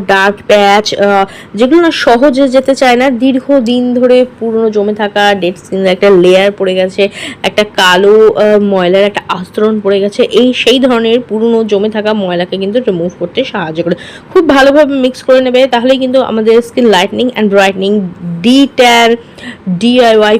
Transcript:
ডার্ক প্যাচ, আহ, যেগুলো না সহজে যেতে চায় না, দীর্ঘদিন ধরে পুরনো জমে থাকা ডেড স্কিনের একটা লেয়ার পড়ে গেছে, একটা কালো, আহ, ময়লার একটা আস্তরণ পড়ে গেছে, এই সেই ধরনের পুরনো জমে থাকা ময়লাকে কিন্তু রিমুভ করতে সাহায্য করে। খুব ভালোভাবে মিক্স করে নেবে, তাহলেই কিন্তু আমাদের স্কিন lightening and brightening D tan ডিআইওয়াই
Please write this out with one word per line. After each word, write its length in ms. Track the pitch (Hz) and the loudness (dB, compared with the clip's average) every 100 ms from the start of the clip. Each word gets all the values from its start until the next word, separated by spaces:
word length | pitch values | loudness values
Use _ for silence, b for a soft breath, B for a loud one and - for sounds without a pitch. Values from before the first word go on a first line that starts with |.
| 190 | 0
ডার্ক 280 | 196 202 202 - | 0 0 -2 0
প্যাচ, 480 | 208 202 208 214 - | 2 4 2 0 -2
আহ, 300 | 202 196 196 B B 202 | 0 0 -2 B B -2
যেগুলো 260 | 247 339 | 2 2
না 100 | 330 | 0
সহজে 560 | - - 233 285 254 277 | 0 0 2 2 2 0
যেতে 280 | 262 262 262 | 0 0 0
চায় 200 | 254 240 | 0 2
না, 140 | 277 | 0
দীর্ঘদিন 840 | 233 262 254 - 277 226 247 247 | 0 0 0 0 0 0 -2 -2
ধরে 320 | 247 247 254 247 - | 0 2 2 0 -4
পুরনো 300 | 226 226 226 | -6 -2 -2
জমে 240 | 208 208 | -2 -2
থাকা 400 | 208 208 208 202 | -4 -4 0 0
ডেড 240 | 202 180 190 | 0 -4 -6
স্কিনের 300 | - 190 190 | -8 -4 -2
একটা 220 | 185 202 | 0 2
লেয়ার 420 | 185 180 185 202 | 4 4 2 0
পড়ে 240 | 202 190 185 | -2 -4 -2
গেছে, 340 | 185 190 202 B 294 - | -4 -2 -4 B -16 -10
একটা 200 | 196 214 | -6 -4
কালো, 680 | 208 208 185 180 202 220 220 | -4 0 0 2 4 4 4
আহ, 260 | - 214 208 | 2 2 2
ময়লার 420 | 202 190 175 190 | 0 0 0 0
একটা 180 | 202 202 - | 0 -4 -8
আস্তরণ 520 | 175 185 - 214 214 | -8 -8 -4 -2 -2
পড়ে 200 | 202 202 | -2 -2
গেছে, 240 | 202 226 | -2 -2
এই 300 | - 220 254 | -2 0 0
সেই 260 | 240 233 254 | 0 0 0
ধরনের 400 | 262 233 226 240 | 0 0 0 -2
পুরনো 440 | 233 214 233 226 | -2 -4 0 0
জমে 260 | 214 202 214 | -2 -2 -2
থাকা 240 | 214 208 | -4 -4
ময়লাকে 440 | 214 185 175 180 190 | -4 -4 -4 -6 -6
কিন্তু 220 | 196 240 | -4 -4
রিমুভ 320 | 233 180 175 - | -2 -4 -6 -8
করতে 240 | 175 - | -8 -6
সাহায্য 400 | 262 208 160 160 | -6 -8 -8 -6
করে। 120 | 170 180 B B - | -4 -6 B B -4
খুব 160 | 370 311 | 0 2
ভালোভাবে 460 | 277 277 285 285 277 | 2 4 4 2 0
মিক্স 280 | 254 - | -4 -4
করে 180 | - 262 | 0 0
নেবে, 260 | 254 254 262 | 2 0 0
তাহলেই 300 | 240 254 262 | 0 0 0
কিন্তু 240 | 254 262 | 0 -2
আমাদের 400 | - 220 220 226 | -2 -2 0 0
স্কিন 240 | 233 - 233 | 0 0 2
lightening 440 | 180 202 208 247 | 2 0 -4 -4
and 240 | - 208 | -2 0
brightening 460 | 196 190 190 196 208 180 - 175 170 | 2 0 -2 -4 -4 -4 -10 -12 -4
D 240 | 226 269 269 - | 0 2 2 2
tan 380 | 247 233 233 233 B B B B 190 | 2 4 2 0 B B B B -8
ডিআইওয়াই 680 | 180 233 247 233 220 214 | -2 0 2 4 2 2